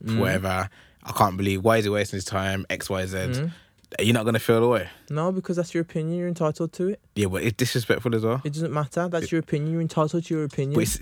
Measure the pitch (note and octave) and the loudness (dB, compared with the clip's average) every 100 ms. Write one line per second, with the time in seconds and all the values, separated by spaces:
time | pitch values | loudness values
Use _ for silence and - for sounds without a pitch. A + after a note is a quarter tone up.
0 | A2 A2+ F#2+ F#2+ F#2+ F#2 G2 - - _ | -2 0 2 2 0 -2 -4 -8 -20 _
1 | - - G#2 F#2 G2 F#2+ G#2+ A2+ G#2 G#2 | -6 2 2 4 0 2 4 4 4 0
2 | G2+ G2 F2+ F#2+ F#2+ G2 - F2+ - F#2+ | 0 -4 -2 -2 0 -2 -2 -4 -2 -2
3 | F#2 F#2 B2+ B2+ E3 E3 _ _ - - | -2 -2 -2 -2 -4 -6 _ _ -12 -2
4 | G#2+ A#2 A2 A2+ - A2+ A#2+ A2+ E2+ - | 2 2 2 2 4 6 6 4 0 -12
5 | - D3 F3 F#3+ F3+ F3 E3+ E3+ E3 E3+ | -8 -2 -2 -2 -4 -4 -2 -2 -2 -4
6 | D#3 F3 F3 E3+ D#3 - E3 - F3+ G#3+ | -2 -2 -2 0 -2 0 -4 -2 -4 -4
7 | _ - G2 F#2 G#2 G#2+ B2+ B2 G#2+ - | _ -2 0 0 -2 0 0 -2 -2 0
8 | B2+ A2+ A2 C3 D3 D3 E3 D3+ C#3+ E3+ | 0 0 0 0 -2 -4 -2 -2 -2 -2
9 | F3 E3+ - E3+ D3+ D3+ D3+ E3 D#3+ - | -2 -2 -2 -2 0 -2 0 -2 0 2
10 | D#3 E3+ E3 D#3+ D3+ - C#3 D3 A2 - | 2 0 -2 -4 -4 -2 0 0 0 -2